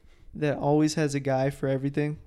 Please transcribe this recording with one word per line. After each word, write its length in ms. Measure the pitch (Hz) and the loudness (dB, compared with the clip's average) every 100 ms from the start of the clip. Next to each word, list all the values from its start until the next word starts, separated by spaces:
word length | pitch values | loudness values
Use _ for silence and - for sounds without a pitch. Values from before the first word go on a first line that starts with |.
| - - - - | -12 -20 -18 -4
that 220 | 151 127 | -2 0
always 380 | 143 151 156 151 | 2 4 4 2
has 200 | 151 139 | 0 0
a 60 | |
guy 300 | 135 131 135 | 0 0 0
for 180 | 139 135 | 0 -2
everything? 480 | 135 139 139 147 156 | 0 -2 -2 -2 -4